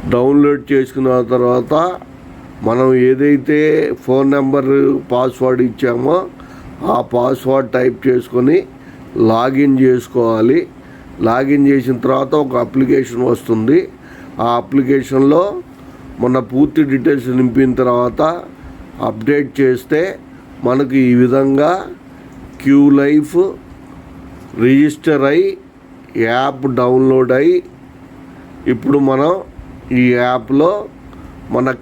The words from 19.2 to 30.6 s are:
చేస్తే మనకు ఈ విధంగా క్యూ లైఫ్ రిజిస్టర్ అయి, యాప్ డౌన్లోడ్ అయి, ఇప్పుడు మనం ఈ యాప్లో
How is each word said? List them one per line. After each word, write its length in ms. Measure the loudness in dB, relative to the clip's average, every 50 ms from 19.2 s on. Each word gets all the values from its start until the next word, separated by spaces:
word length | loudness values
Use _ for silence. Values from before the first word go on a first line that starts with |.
| -2 0 0 0 0 -4 -2 0
చేస్తే 400 | 2 2 2 0 -2 -2 -2 -2 -2 -4 -6 -12 -18 -20 -20 -20 -20 -20 -12 -4 -2
మనకు 280 | 0 0 0 0 0 2 2 4 4
ఈ 60 | 4 4
విధంగా 500 | 4 4 2 2 2 2 2 2 2 0 0 -2 -6 -10 -16 -18 -20 -20 -20 -20 -20 -20 -20 -20 -20 -20 -12 -4
క్యూ 200 | 0 4 4 6 6 6 6 4
లైఫ్ 360 | 4 4 2 2 0 0 0 0 0 0 -2 -10 -16 -20 -20 -20 -20 -20 -20 -20 -20 -20 -20 -20 -20 -20 -20 -20 -20 -12 -4 0 2
రిజిస్టర్ 600 | 4 4 4 2 2 0 -2 -2 0 0 2 2 2
అయి, 140 | 2 2 0 0 -2 -8 -14 -20 -20 -20 -20 -20 -20 -20 -18 -10 -4 -2 -2 0
యాప్ 360 | 0 0 -2 -2 -4 -4 -4 -4 -2 0
డౌన్లోడ్ 520 | 2 2 2 4 4 4 4 2 2 2 2 2
అయి, 160 | 2 2 2 0 -2 -8 -20 -20 -20 -20 -20 -20 -20 -20 -20 -20 -20 -20 -20 -20 -20 -20 -18 -8 -4 -4 -4
ఇప్పుడు 240 | -2 -2 0 0 2 2 0
మనం 220 | 0 0 0 0 -2 -2 -6 -14 -20 -20 -20 -20 -20 -16 -10 -4 -2 0
ఈ 40 | 2 2 2 2
యాప్లో 480 | 0 0 -2 -4 -4 -2 0 2